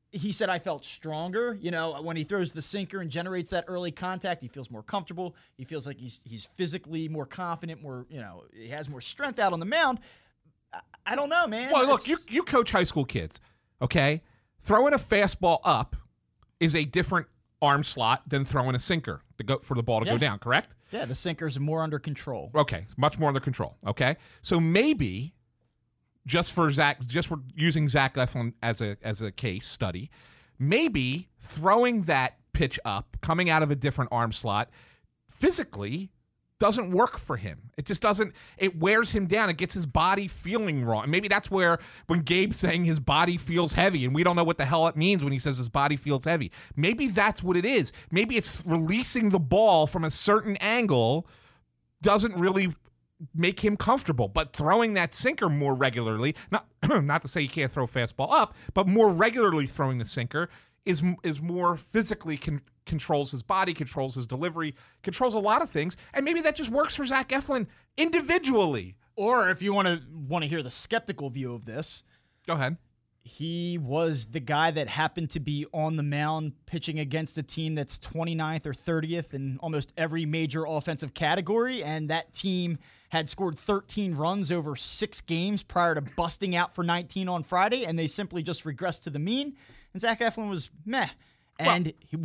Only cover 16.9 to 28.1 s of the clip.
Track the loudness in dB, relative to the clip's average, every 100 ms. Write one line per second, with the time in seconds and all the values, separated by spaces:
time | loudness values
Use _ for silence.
16.9 | 0 0 0 -2 _ _ _ 4 4 2
17.9 | 0 2 2 0 -2 0 0 0 0 0
18.9 | -2 -2 -10 -12 -10 -4 -4 -2 -2 0
19.9 | 0 2 2 0 -2 0 0 -2 -12 _
20.9 | -8 -6 -4 -4 -4 -6 -4 -2 -2 -2
21.9 | -4 -6 -8 -8 -8 -2 2 2 0 -8
22.9 | 0 0 2 2 2 0 -2 -4 -4 -6
23.9 | 0 0 0 -8 -14 0 2 4 4 4
24.9 | 2 -2 -4 -8 -12 _ _ _ _ _
25.9 | _ _ _ -2 0 0 2 2 4 2
26.9 | 2 -2 -2 -2 -6 -8 -2 0 2 2
27.9 | 4 2